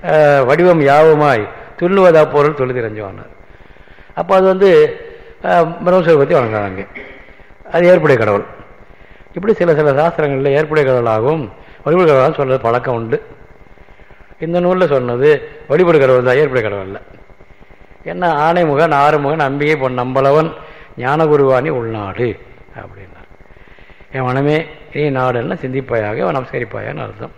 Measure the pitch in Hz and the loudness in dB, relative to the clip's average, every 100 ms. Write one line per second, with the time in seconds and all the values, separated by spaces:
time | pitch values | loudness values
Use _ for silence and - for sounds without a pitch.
0 | 175 156 151 143 127 151 180 165 139 143 | 0 2 4 4 2 2 4 4 4 4
1 | 160 151 147 120 101 - - - 175 196 | 4 4 2 0 -4 -12 -20 -6 -2 4
2 | 185 160 151 147 147 151 127 127 113 107 | 4 6 4 2 0 0 -6 -4 -8 -10
3 | 101 95 - - - - - - - - | -14 -14 -20 -20 -20 -20 -20 -20 -20 -20
4 | - - 175 190 190 190 196 165 151 - | -16 -10 0 2 2 2 4 6 4 -2
5 | - - - - 185 180 160 170 175 180 | -16 -20 -20 -12 -2 0 0 -2 0 0
6 | 165 156 139 165 117 107 101 95 98 - | 2 2 2 0 0 -4 -6 -10 -14 -16
7 | - - - - - - - 160 175 180 | -20 -20 -20 -20 -20 -20 -6 0 4 4
8 | 156 127 110 104 - - - - - - | 4 2 2 0 -4 -16 -20 -20 -20 -20
9 | - - - - 196 208 175 151 151 135 | -20 -20 -16 -8 -2 0 2 2 2 2
10 | 165 170 151 135 139 139 151 156 135 127 | 0 -2 -4 -2 0 0 0 0 0 0
11 | 117 110 120 160 117 - - - - 170 | 0 0 0 -2 -6 -14 -20 -12 -2 2
12 | 175 135 135 147 135 131 113 120 120 120 | 4 4 2 0 -2 -2 0 -2 -2 -6
13 | 113 - - - - - - - - - | -4 -6 -8 -20 -20 -20 -20 -20 -20 -20
14 | - - - - 165 175 175 185 175 139 | -20 -20 -20 -12 -6 -2 0 0 0 0
15 | 123 120 143 143 - - - 147 175 160 | -2 0 2 2 -2 -20 -4 0 4 4
16 | 135 127 123 127 147 127 110 101 95 98 | 4 4 2 0 0 0 -4 -6 -10 -14
17 | - - - - - - - - - - | -18 -20 -20 -20 -20 -20 -20 -20 -20 -18
18 | - 175 180 151 156 175 165 139 165 143 | -14 -6 -2 0 0 0 0 0 0 2
19 | 147 151 143 160 139 139 147 156 131 123 | 2 2 -2 -2 -4 -2 -2 -2 -2 -4
20 | 123 131 135 147 160 - - - - - | -4 0 2 2 0 -6 -20 -20 -20 -8
21 | 123 151 160 147 139 131 143 131 117 110 | -4 -2 0 2 2 2 0 -4 -6 -8
22 | 101 98 120 95 - - - - - 95 | -10 -6 -6 -6 -16 -20 -20 -20 -20 -20
23 | 101 - - - - - - - - - | -20 -20 -20 -20 -20 -20 -20 -20 -20 -20
24 | - 131 127 127 143 156 165 - - - | -16 -8 -4 -2 0 -2 -4 -16 -14 -6
25 | 147 131 127 123 120 160 135 131 123 117 | -4 -2 -2 -2 -4 -8 -8 -8 -6 -4
26 | 104 113 185 135 123 127 117 107 110 - | -4 -4 -4 -4 -6 -10 -10 -10 -12 -12
27 | 110 101 123 | -14 -14 -18